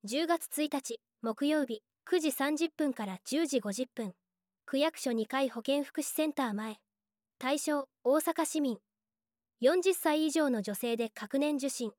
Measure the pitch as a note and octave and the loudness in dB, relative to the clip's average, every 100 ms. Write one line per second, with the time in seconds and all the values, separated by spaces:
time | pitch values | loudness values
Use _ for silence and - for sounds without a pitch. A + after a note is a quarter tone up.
0 | G3+ C4 E4 E4+ - - D4 C#4+ - A#3 | -2 -2 2 0 -2 -2 -2 -2 -6 -12
1 | _ _ A3+ G#3+ C#4+ D4+ C4 A3 _ _ | _ _ -6 0 2 2 0 -6 _ _
2 | - F4+ D#4 - C#4 D4+ E4 - D4+ B3+ | -2 0 2 0 -2 0 -2 0 -2 0
3 | G#3 F3+ - C#4+ E4 C4 G#3 G3 C4 - | -6 -8 -2 0 2 0 -2 -4 -6 -6
4 | G#3+ - _ _ _ _ - C4+ D#4 - | -8 -10 _ _ _ _ -4 0 0 0
5 | C4 A3+ G#3+ C4 C4+ A#3 A3+ C#4+ C#4 - | -2 -2 0 0 0 -2 0 0 0 -4
6 | C#4+ - D#4 D4 B3 G3+ A3 G#3+ _ _ | -4 0 0 0 -2 -2 -6 -10 _ _
7 | _ _ _ _ B3+ C#4+ - D4 C4+ _ | _ _ _ _ -2 0 0 -2 -2 _
8 | A#3+ D4 E4+ D#4+ D#4 D#4 C#4 G#3 _ _ | 2 4 4 0 0 2 0 -2 _ _
9 | _ _ _ _ _ _ B3 F4+ F4+ F4+ | _ _ _ _ _ _ 4 4 2 2
10 | D#4+ D4+ D#4 D#4+ D4 A#3 G3 G3+ A#3+ A#3 | 2 2 2 2 2 0 -2 -4 -2 -2
11 | A3+ - G#3 C#4 D4 C#4+ C4+ - A3+ | -4 -6 -4 0 2 0 -2 -4 -6